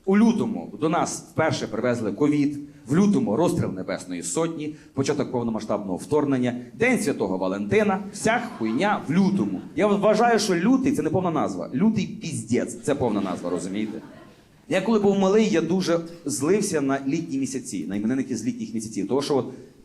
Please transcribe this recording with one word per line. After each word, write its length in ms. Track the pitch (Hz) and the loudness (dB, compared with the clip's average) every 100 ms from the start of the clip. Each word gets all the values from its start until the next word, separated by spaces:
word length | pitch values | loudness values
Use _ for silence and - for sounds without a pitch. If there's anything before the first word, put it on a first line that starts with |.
| - | 2
У 120 | 196 | 4
лютому 560 | 226 - 117 92 82 - | 6 4 0 -4 -8 -4
до 80 | 160 | -2
нас 360 | 165 135 - - | 0 -2 -4 -10
вперше 360 | - 156 127 113 | 0 0 0 -4
привезли 440 | 107 123 117 107 | -2 -2 0 -2
ковід, 480 | 98 147 147 143 - - - - | 0 2 4 2 -2 -12 -18 -2
в 80 | 151 | 2
лютому 400 | 202 135 107 104 | 4 4 2 2
розстріл 360 | 165 - 117 | 2 2 -2
Небесної 520 | 92 92 92 - 87 | -4 -6 -6 -6 -8
Сотні, 520 | 85 - 165 160 151 151 - | -4 -2 -2 -2 -8 -10 -12
початок 380 | - 139 143 117 | -4 -2 0 -2
повномасштабного 680 | 127 117 110 101 104 98 87 | -2 -2 -4 -2 -4 -2 -6
вторгнення, 580 | - 151 139 135 123 123 - | 0 0 2 0 0 -2 -10
День 260 | - 240 247 | -2 0 2
Святого 380 | - 127 104 92 | 0 -2 -2 0
Валентина, 600 | 92 98 104 202 208 190 - | -2 -2 0 2 2 0 -4
вся 280 | - 214 240 240 - | -4 0 0 -2 -4
хуйня 440 | 113 117 196 202 - | -2 0 0 0 0
в 40 | |
лютому. 500 | 165 190 - 107 - - - | 2 4 2 0 -4 -6 0
Я 120 | 208 | 2
вважаю, 520 | 202 202 208 240 233 | 4 4 4 4 4
що 160 | - 175 | 2 2
лютий — 360 | 190 262 226 - | 4 4 4 0
це 60 | |
не 80 | 156 | 0
повна 220 | 175 180 | 0 0
назва. 380 | 156 101 90 - | 0 -2 -4 -4
Лютий 340 | 127 214 214 185 | 2 2 2 -2
піздець — 720 | - 170 127 113 113 92 - | -6 -6 -6 0 0 0 -4
це 120 | - 139 | -2 0
повна 260 | 123 104 | 2 0
назва, 280 | 95 87 87 | -2 -4 -4
розумієте? 520 | 87 90 98 107 - - - - - - - - | -4 -4 -4 -4 -6 -14 -20 -20 -20 -20 -20 -4
Я 120 | 175 | -2
коли 180 | 190 220 | 2 4
був 200 | 208 196 | 4 4
малий, 300 | 190 214 220 | 4 4 4
я 120 | 165 | 2
дуже 380 | - 185 151 170 165 - 143 | 2 0 2 0 -2 -8 -6
злився 560 | - 143 208 - 160 | -2 2 2 2 0
на 180 | 139 135 135 | 0 0 0
літні 300 | 165 - 135 | -2 -2 -4
місяці, 480 | 131 131 - 98 - | -4 -6 -6 -8 -4
на 80 | 101 | -2
іменинники 420 | 107 135 127 117 | 0 -2 -2 -4
з 80 | 110 | -4
літніх 280 | 120 107 | -4 -6
місяців. 340 | 113 107 101 90 | -6 -6 -6 -2
Тому 140 | 123 | -2
що 140 | 143 143 | 0 0
от 100 | - - - - | -2 -10 -18 -20